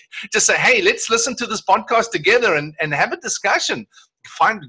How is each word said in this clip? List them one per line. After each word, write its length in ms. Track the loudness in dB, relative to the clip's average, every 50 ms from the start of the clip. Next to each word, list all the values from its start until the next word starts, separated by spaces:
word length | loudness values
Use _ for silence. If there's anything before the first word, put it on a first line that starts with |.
| -10 _
<laughs> 240 | -16 -16 -10 -4 -2
just 140 | 0 2
say, 100 | 2 2
"Hey, 240 | 2 2 2 2 4
let's 300 | 4 2 0 0 -2 -2
listen 240 | 0 0 0 -2 -4
to 100 | -6 -6
this 160 | -6 -6 -4 0
podcast 480 | 2 2 2 2 2 0 0 0 0
together 440 | -2 -2 2 2 4 4 4 2 2
and, 200 | 0 -2 -4 -6 -6
and 140 | -6 -4 -2
have 180 | -2 -2 -2 -4
a 60 | -6
discussion." 680 | -8 -8 -8 -4 -2 0 0 0 -2 -4 -6 -6 -8 -12 _ -20 -20 _ _ _ -20
Find, 360 | -12 -2 0 2 2 2 0 -6